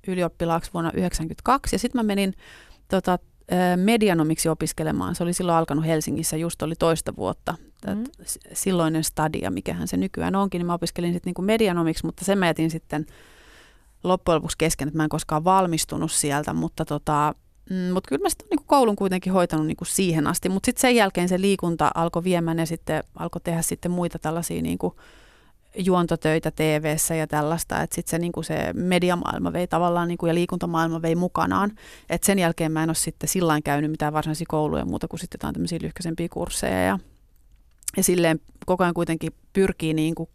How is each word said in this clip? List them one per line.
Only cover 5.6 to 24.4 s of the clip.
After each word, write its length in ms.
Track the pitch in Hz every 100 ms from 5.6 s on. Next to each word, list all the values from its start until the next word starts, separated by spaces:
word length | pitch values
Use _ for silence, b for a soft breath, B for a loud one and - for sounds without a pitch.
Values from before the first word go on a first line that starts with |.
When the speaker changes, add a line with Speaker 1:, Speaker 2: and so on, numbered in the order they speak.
| 165 143 160
Speaker 1:
Helsingissä, 500 | 160 156 147 160 156
just 260 | 170 -
oli 120 | 151
toista 420 | 165 165 165 - -
vuotta. 380 | 95 - - 165 - _ -
Tät-, 80 | 202
Speaker 2:
Mm. 60 | 247 -
Speaker 1:
s-, 140 | - - -
silloinen 520 | - - 180 160 160
Stadia, 460 | 156 - 156 - 90
mikähän 380 | 90 - 170 -
se 80 | 180
nykyään 400 | 190 - 170 190
onkin, 220 | 196 180
niin 80 | 175
mä 80 |
opiskelin 380 | 175 170 - 175
sit 120 | 175
niinku 180 | - 175
medianomiksi, 640 | 190 226 220 175 165 160 165
mutta 180 | -
sen 140 | 185 196
mä 80 | 180
jätin 240 | 156 160
sitten 360 | 160 - 151 156 B B B B B B B B B
loppujen 320 | 185 185 - 165
lopuksi 220 | 160 -
kesken, 300 | 160 - 156
että 80 | 160
mä 60 |
en 60 | 156
koskaan 360 | 151 - 156
valmistunut 680 | 170 190 185 160 - 151 160
sieltä, 400 | - 147 143 151
mutta 320 | 233 165 -
tota, 500 | 160 147 - 147 151 - _ _ -
mm, 220 | 185 180
mut 140 | 180 -
kyllä 160 | 277
mä 60 | 381
sit 140 | - -
niinku 140 | 330 -
koulun 300 | 285 240 208
kuitenkin 360 | 196 185 185
hoitanut 340 | 185 175 156 156
niinku 180 | 160
siihen 420 | 170 - 190 160 147
asti, 220 | 170 185
mut 160 | 190
sit 140 | - 247
sen 180 | 262 240
jälkeen 320 | 196 - 175
se 120 | 185
liikunta 500 | 202 190 175 165 151
alkoi 300 | - 170 170
viemään 340 | 180 175 165 165
ja 80 | 165
sitten 380 | 165 - 156 -
alkoi 260 | - 170 170
tehdä 220 | - 165
sitten 280 | 165 170 175
muita 280 | 175 175 165
tällaisia 440 | 156 165